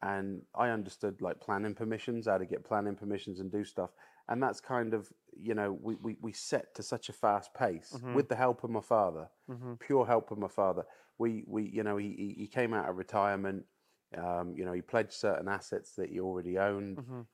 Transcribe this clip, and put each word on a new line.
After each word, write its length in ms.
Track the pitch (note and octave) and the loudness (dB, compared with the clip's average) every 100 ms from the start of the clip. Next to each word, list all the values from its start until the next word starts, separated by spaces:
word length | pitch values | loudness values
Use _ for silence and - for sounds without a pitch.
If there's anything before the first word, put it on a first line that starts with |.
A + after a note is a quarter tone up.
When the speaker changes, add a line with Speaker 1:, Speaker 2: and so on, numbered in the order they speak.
Speaker 1:
And 400 | G2 G2 G2 F#2 - | -2 -2 -2 -6 -6
I 160 | - A#2+ | 0 2
understood, 500 | A2+ F#2+ - G#2 G2 | 2 -2 -4 -4 -2
like, 180 | F#2 - | -4 -4
planning 340 | - G2 G#2+ | -2 0 0
permissions, 520 | F#2+ A2 A2 - A#2 A2 | -2 -2 -2 -2 -2 2
how 120 | F#2+ | 2
to 60 | F#2 | 2
get 180 | F#2+ | -4
planning 320 | - G#2+ G2+ G2+ | 0 0 0 -2
permissions 440 | G2+ G2+ - F#2 | -4 -4 -4 -6
and 100 | F#2+ | -2
do 140 | G#2 | -2
stuff. 260 | G2+ - F2+ - - _ - | -2 -2 -4 -6 -20 _ -6
And 140 | A#2+ | 0
that's 180 | C3 G2+ | 0 -2
kind 340 | - B2+ A2+ | -2 0 2
of, 140 | A2 G2 - _ - | 0 -2 -14 _ -8
you 140 | G#2 | -2
know, 180 | G#2+ G2+ F#2+ | 0 0 -2
we, 140 | G2+ A2 | -4 -4
we, 200 | A2+ - | -6 -6
we 120 | A2+ | -8
set 420 | - - C#3+ - | -8 -2 -2 -2
to 80 | - | -10
such 260 | - A#2+ - | -6 -6 -6
a 40 | |
fast 420 | - A2 G2+ - | 0 4 4 0
pace 380 | - A#2+ E2+ - C3+ | 0 0 0 -6 -10
Speaker 2:
Mm-hmm. 180 | B2+ | 0
Speaker 1:
with 140 | B2+ C3+ | 2 2
the 80 | A#2 | 4
help 280 | B2+ A#2+ | 4 4
of 60 | A#2 | 0
my 100 | A2+ | -2
father, 480 | - A2+ F#2+ D#2 E2 _ - | 4 6 6 2 -8 _ -14
Speaker 2:
Mm-hmm. 260 | B2 B2+ | -10 -10
Speaker 1:
pure 300 | A#2+ - C#3 A#2 | -8 4 6 8
help 240 | A2+ - | 6 4
of 60 | G#2 | -2
my 100 | F#2+ | -2
father. 360 | - F#2+ F2+ - - _ - | 2 4 2 -4 -12 _ -2
We, 260 | A#2 A2 - | 0 0 -2
we, 180 | G#2+ | -2
you 180 | G2+ G2+ | -2 -2
know, 120 | G#2 G2+ | 0 0
he, 120 | G#2 | -2
he, 260 | - G2+ - | -4 -6 -6
he 40 | G#2 | -4
came 260 | B2+ A#2 | 0 0
out 140 | A2 F2 | 2 0
of 80 | F#2 | -2
retirement. 680 | F#2 G#2+ G2+ G2 G2 F#2+ - _ _ _ _ E2 | -2 2 2 2 0 -4 -8 _ _ _ _ -6
Um, 360 | F2 F2 F2 D#2 | -2 -2 -2 -4
you 80 | |
know, 80 | F2+ | -4
he 80 | F2+ | -4
pledged 300 | - A#2+ G#2+ | 0 0 0
certain 340 | - G#2+ F2+ F#2+ | 0 0 0 0
assets 460 | G2 - - - | -4 -4 -6 -6
that 140 | - F2+ | -6 -4
he 80 | F#2 | -2
already 400 | F#2 F#2 F2 F#2 | -2 -2 -2 2
owned. 380 | G2+ G2+ G2+ F#2+ | 2 0 -4 -8
Speaker 2:
Mm-hmm. 240 | B2 B2+ A2+ | -10 -12 -12